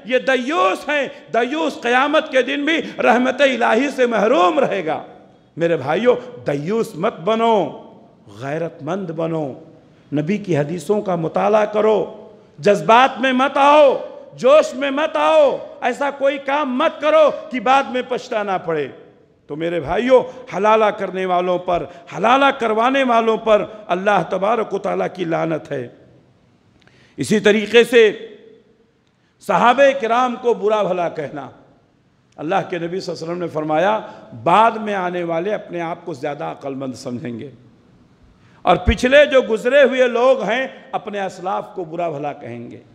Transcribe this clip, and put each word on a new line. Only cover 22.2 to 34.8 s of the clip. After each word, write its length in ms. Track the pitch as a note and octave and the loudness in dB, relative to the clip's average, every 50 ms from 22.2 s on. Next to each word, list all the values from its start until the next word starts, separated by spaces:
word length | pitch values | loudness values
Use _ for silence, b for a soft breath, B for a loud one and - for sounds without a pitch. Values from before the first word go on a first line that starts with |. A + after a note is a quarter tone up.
| F#3 A3 B3 C4+ C#4 C#4 | 2 4 4 4 4 2
करवाने 520 | - - A#3 A3 A3 G#3+ A3+ B3+ C4+ C#4 C4+ | 2 0 -2 -2 0 0 0 2 2 2 2
वालों 360 | B3+ A#3 A3+ A3+ A3+ A3+ G#3+ | 2 2 2 2 2 0 0
पर 480 | A3 A3 G#3+ G#3 F#3 - - - - - | 2 2 2 2 2 0 -10 -12 -6 -4
अल्लाह 340 | F3 F3+ F#3+ G#3 G#3 F#3+ E3+ | -4 -2 0 2 2 2 0
तबारक 520 | - G3 F#3 F#3 G3+ A#3 A3 G#3 - F#3 | 0 -4 -2 -2 0 0 -2 -2 -4 -6
व 40 | G3 | -6
तआला 300 | F#3+ F#3+ F3+ F#3 F#3+ E3+ | -4 -4 -4 -2 -4 -4
की 160 | - F3+ F3+ | -4 -6 -6
लानत 400 | E3 E3 D#3 D#3+ E3 E3 D3 - - D3 | -4 -2 -2 -2 -2 -4 -6 -6 -8 -8
है। 240 | C#3 B2 A#2+ - - - _ _ _ _ _ _ _ _ _ _ _ _ _ _ _ b b b b b b b b | -8 -8 -10 -14 -20 -20 _ _ _ _ _ _ _ _ _ _ _ _ _ _ _ b b b b b b b b
इसी 220 | D3 - G#3 G#3+ | -2 0 0 2
तरीके 440 | G3+ G#3+ G#3 A3 G#3 G#3 - A#3+ A3+ | 4 4 2 2 2 2 4 4 4
से 460 | A3+ B3+ A#3+ A3+ G#3 F3+ - - - - - - - - _ _ _ _ _ _ _ _ _ _ _ _ _ _ _ _ _ | 6 6 6 6 6 4 0 -10 -18 -20 -20 -20 -20 -20 _ _ _ _ _ _ _ _ _ _ _ _ _ _ _ _ _
सहाबे 520 | - - G3 - A3+ A#3 B3+ B3+ C#4 C#4 C4 | -6 -2 0 4 4 4 6 6 6 4 4
किराम 440 | C4+ A3+ A3 A3+ A#3+ B3+ B3+ A#3 | 2 0 -2 0 0 0 0 -2
को 180 | - B3 A#3+ A3+ | -4 -2 -2 -2
बुरा 280 | F#3+ F#3+ G#3 A3 G#3+ G3+ | 0 0 0 0 2 0
भला 260 | E3+ F#3 F3+ F3 D#3+ | 0 -2 -2 -4 -4
कहना, 440 | - - D3+ B2+ - D3 C3+ B2 A2+ - _ _ _ _ _ _ _ _ _ _ _ _ _ _ _ - | -6 -6 -10 -8 -10 -12 -14 -14 -18 -20 _ _ _ _ _ _ _ _ _ _ _ _ _ _ _ -12
अल्लाह 240 | D3 D#3 F#3+ G3 - | -6 -4 -4 -4 -4
के 160 | - F#3 E3+ | -4 -6 -8
नबी 220 | E3 E3+ F3 F#3+ | -6 -6 -8 -8
सल्लल्लाहु 260 | - F3+ E3 - E3 | -8 -8 -10 -10 -8
अलैहि 60 | D#3+ F3 | -8 -8
वसल्लम 60 | F3+ | -6
ने 100 | F3 D#3+ | -6 -6
फरमाया, 640 | A#2+ D#3 D#3 D#3 D#3 D#3 E3+ G3+ G#3+ G#3+ - B B B B B - | -6 -6 -4 -2 0 0 2 2 0 -2 -4 B B B B B -14
"बाद 460 | A#2+ A2 D#3+ F3 G3+ A3 A#3 - - | -6 -2 2 4 4 4 4 2 -2